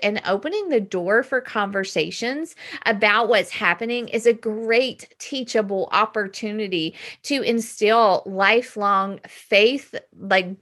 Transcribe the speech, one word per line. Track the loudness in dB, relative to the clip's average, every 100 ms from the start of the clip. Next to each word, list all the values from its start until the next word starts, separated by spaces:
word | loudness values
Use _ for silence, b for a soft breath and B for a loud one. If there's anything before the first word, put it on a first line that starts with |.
and | -2 -4 -2
opening | -2 -2 -4 0
the | -2
door | 0 -6 0 0
for | 0 -4
conversations | -4 -4 -2 -4 -4 -2 -4 -4 -6 -6 -8 -12 B B -2
about | 2 2 2 4
what's | 2 2
happening | -2 0 0 -2 -4 -4
is | 0 2
a |
great | 2 -2 -6 0 0 0 -4 -18 _
teachable | -10 -8 -2 -2 0 -2 0
opportunity | 2 2 -2 -6 -6 -8 -6 -4 -4 -4 B B B
to | -4 -2
instill | 0 0 -2 0 4 6 6 4 0
lifelong | 2 4 4 2 -2 0 2 0 -6 -16
faith, | -20 0 4 4 2 -8 -14 -14 -16
like, | 0 0 0 -8